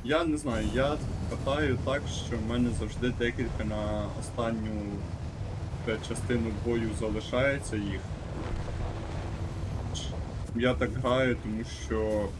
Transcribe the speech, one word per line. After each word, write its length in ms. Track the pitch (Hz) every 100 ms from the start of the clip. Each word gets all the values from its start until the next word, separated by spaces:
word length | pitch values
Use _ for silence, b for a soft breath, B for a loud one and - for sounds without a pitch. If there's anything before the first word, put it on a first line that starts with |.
Я 200 | 120 156
не 140 | 170 151
знаю, 300 | 131 110 104
я 240 | 117 139 151 - - -
катаю 480 | - 135 143 151 127 -
так, 160 | 139 - - -
що 100 | 117
в 120 | 110
мене 200 | 120 120 110
завжди 300 | 107 - 123
декілька 540 | 123 117 113 113 -
на 420 | 107 107 104 107 104 110
останню, 640 | 110 - 117 113 107 107 101 101 82 - - - - - - - -
е, 100 | 110 -
частину 420 | 113 - 120 113 104 107
бою 240 | 117 110 104
залишається 760 | 110 107 101 123 139 139 - 107
їх. 260 | 101 98 - - - - - - - - - - - - - - - - - - - - - - - - - 117
Я 180 | 123
так 160 | 123 120
граю, 440 | 113 - 127 131 117
тому 200 | 113 110 120 - -
що 420 | 110 107 107 98 -